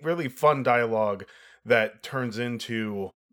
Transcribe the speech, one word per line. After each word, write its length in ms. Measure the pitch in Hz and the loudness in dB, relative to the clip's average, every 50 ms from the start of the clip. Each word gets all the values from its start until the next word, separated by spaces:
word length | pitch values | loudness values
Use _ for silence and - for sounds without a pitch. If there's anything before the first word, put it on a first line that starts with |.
really 260 | 147 160 170 170 156 127 | -4 -4 -2 -2 -4 -6
fun 340 | - - 151 151 147 139 | -2 2 4 4 4 4
dialogue 640 | 127 127 120 120 117 113 113 110 107 104 101 95 95 - - - - - - _ - | 2 2 2 4 2 2 2 2 2 0 -2 -4 -8 -14 -20 -20 -20 -20 -20 _ 0
that 380 | 110 120 113 110 107 - - | 2 4 4 4 2 -2 -10
turns 360 | - - 139 131 127 120 104 113 | -12 -8 -6 -4 -4 -4 -4 -6
into 720 | 123 120 120 113 - - 117 113 110 107 104 98 98 92 - _ _ _ | -6 -6 -6 -8 -8 -6 -6 -4 -4 -4 -6 -6 -8 -8 -12 _ _ _